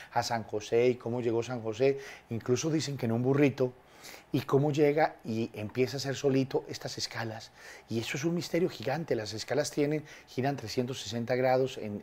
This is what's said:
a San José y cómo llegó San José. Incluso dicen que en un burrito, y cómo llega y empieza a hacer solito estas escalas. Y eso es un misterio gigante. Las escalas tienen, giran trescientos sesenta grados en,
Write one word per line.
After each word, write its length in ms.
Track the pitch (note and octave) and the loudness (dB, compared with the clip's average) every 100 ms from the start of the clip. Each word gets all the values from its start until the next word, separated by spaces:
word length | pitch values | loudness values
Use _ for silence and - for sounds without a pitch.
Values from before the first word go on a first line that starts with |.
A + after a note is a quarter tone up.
| - | -6
a 100 | A#2+ | -2
San 220 | A#2 A#2 | -2 -2
José 420 | G#2 G#2+ - A#2 B2 | -4 -6 2 4 6
y 80 | |
cómo 260 | B2 A#2 B2 | 4 -2 -2
llegó 220 | A#2 A2+ | 0 0
San 180 | A#2 B2 | -2 -4
José. 380 | A2 G#2+ C3+ C3+ - - - | -4 2 2 2 -6 -14 -8
Incluso 400 | A2+ - B2 D#3+ | -4 0 0 2
dicen 260 | D#3 C#3 C#3 | 0 -2 -2
que 100 | A#2 | 0
en 60 | |
un 100 | A#2 | 2
burrito, 500 | B2 C#3 C#3+ C3+ B2+ - - - - - - | 4 6 6 4 0 -2 -20 -20 -20 -20 -4
y 120 | C3+ | -2
cómo 280 | - C3+ D3 | 2 4 4
llega 460 | C#3+ D3 D3+ D3+ - | 4 4 6 2 0
y 260 | - A2+ A2+ | -4 -2 -2
empieza 440 | G#2+ G#2 B2 B2 C#3 | -4 -4 0 0 0
a 20 | |
hacer 160 | C3+ | -4
solito 500 | B2 C#3+ C3+ C3 C#3+ - | 0 2 4 2 -2 -4
estas 280 | - B2+ - | -10 -10 -8
escalas. 540 | - A#2 A2+ A2 - - - - - | -8 -6 -8 -8 -14 -20 -20 -16 -6
Y 100 | A2+ | -4
eso 180 | A2+ D3 | -2 -2
es 80 | |
un 100 | E3 F3 | -2 -2
misterio 320 | - E3 F3 | -2 0 0
gigante. 480 | - A#2+ D3+ D#3+ A#2 | -2 -4 -4 -2 -4
Las 160 | G#2 | -4
escalas 400 | G#2+ - B2+ C#3+ | -8 -4 -2 0
tienen, 320 | - D3 D3+ D3+ - - | 0 0 0 -6 -18 -10
giran 280 | - C#3 C3+ | -2 -2 -2
trescientos 460 | G#2 - B2 B2+ | -4 -2 -2 -4
sesenta 320 | G2+ A#2 A#2 | -6 -4 0
grados 420 | B2+ B2+ C3 C3 - | 2 4 4 2 -2
en, 240 | G#2+ G#2 | -8 -8